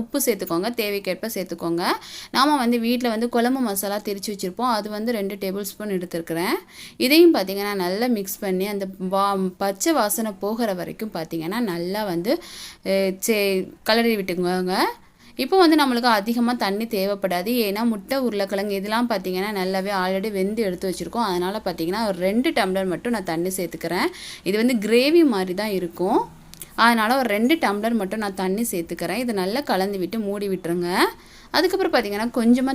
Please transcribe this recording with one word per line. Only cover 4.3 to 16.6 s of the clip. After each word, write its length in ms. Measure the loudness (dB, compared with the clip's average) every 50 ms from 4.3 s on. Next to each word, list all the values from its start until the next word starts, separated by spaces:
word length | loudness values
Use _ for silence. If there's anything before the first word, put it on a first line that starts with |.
வச்சிருப்போம், 380 | -6 -4 -6 -6 -4 -2 0 0 0
அது 120 | 0 -2 -4 -6
வந்து 140 | -4 -2 -2 -2
ரெண்டு 180 | -2 -2 -4 -4 -4
டேபிள் 240 | -4 -4 -4 -4 -6 -8
ஸ்பூன் 240 | -8 -8 -6 -4 -2
எடுத்துருக்கிறேன். 600 | -2 -4 -4 -6 -8 -6 -4 -4 -2 0 -2 -2 -2 -4 -10 -20 -18 -18 -18 -4 -2 0
இதையும் 300 | 4 8 8 8 8 8
பார்த்தீங்கன்னா 360 | 4 0 -2 -4 -4 -4 -4 -2 -2
நல்லா 260 | -2 -2 0 0 0 0 0
மிக்ஸ் 240 | 0 -2 -6 -8 -6 -4
பண்ணி 220 | -2 0 0 0 -2 -2
அந்த 120 | -6 -6 -8 -8 -8 -6 -2 0
வா-, 360 | 2 2 2 2 0 -2 -2 -2 _
பச்சை 300 | -4 -4 -2 0 0 2 2 2
வாசனை 340 | 2 0 0 -2 -4 -4 -6 -4 -4
போகிற 260 | -4 -2 0 0 -2 -2 -4
வரைக்கும் 320 | -6 -8 -8 -8 -8 -8 -6
பார்த்தீங்கன்னா 440 | -8 -8 -6 -6 -6 -4 -4 -2 -2 -2 -2
நல்லா 280 | -2 -4 -4 -4 -2 -2 -2 -2
வந்து, 200 | -2 -2 0 0 0 -2 -2 -12 -16 -16 -16 -16 -18 -10 _ 0
அஹ், 200 | 2 2 2 0 -2 -2 0
சே-, 180 | 0 2 2 4 2 2 0 -2 -4 -10 -10 0 2
கிளறி 240 | 2 4 4 2 2 0
விட்டுக்கோங்க. 540 | 0 -2 -2 0 0 0 0 0 0 0 2 2 2 0 0 -6 -16 -20 _ _ -20 -16 -6 -4
இப்போ 180 | -2 2 4 6 6
வந்து 120 | 6 6 6
நம்மளுக்கு 280 | 4 4 2 2 2 4 2 2
அதிகமா 320 | 2 0 0 2 2 0 0 0